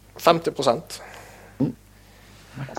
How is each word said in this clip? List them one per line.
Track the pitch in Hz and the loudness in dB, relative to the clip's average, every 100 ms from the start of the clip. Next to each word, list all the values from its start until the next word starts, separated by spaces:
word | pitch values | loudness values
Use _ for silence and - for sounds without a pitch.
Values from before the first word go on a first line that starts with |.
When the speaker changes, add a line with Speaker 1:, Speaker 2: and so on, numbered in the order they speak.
| - - | -20 2
Speaker 1:
Femtio | 165 165 165 | 4 4 2
procent. | - 127 160 - - - - - - - - | 0 2 0 -4 -16 -16 -18 -20 -20 -20 -4
Speaker 2:
Mm. | 147 - - - - - - - - 135 135 | -4 -4 -20 -20 -20 -20 -20 -20 -18 -14 -12